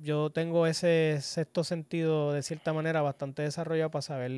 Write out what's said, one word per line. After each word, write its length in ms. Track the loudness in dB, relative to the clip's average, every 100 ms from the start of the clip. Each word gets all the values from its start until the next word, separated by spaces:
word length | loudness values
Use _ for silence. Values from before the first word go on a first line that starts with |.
yo 280 | -2 0 0
tengo 360 | 0 0 4 4
ese 520 | 4 4 4 4 2
sexto 420 | -2 -4 -2 -2
sentido, 680 | -2 -4 -4 -2 2 2 2
de 100 | 0
cierta 300 | -4 -6 -2
manera, 300 | -2 0 2
bastante 400 | 0 -2 -6 -4
desarrollado 480 | -4 -4 -2 0 0
para 120 | -2
saber 280 | -4 -6 -4